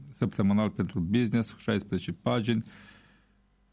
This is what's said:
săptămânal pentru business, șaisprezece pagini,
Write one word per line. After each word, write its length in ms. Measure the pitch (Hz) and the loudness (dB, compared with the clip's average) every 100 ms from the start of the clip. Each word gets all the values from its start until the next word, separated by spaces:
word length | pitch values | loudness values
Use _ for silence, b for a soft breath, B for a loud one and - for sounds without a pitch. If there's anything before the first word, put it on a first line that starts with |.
| - | -12
săptămânal 580 | - 120 - 98 101 107 | -4 -2 2 2 4 2
pentru 300 | - 90 - | 0 -2 -2
business, 560 | 85 117 120 117 107 - | 0 2 2 2 0 -4
șaisprezece 540 | - 104 - 92 - | -2 0 0 -4 -4
pagini, 520 | - - 123 110 113 B B B B B B B B _ _ _ | -6 -2 0 2 0 B B B B B B B B _ _ _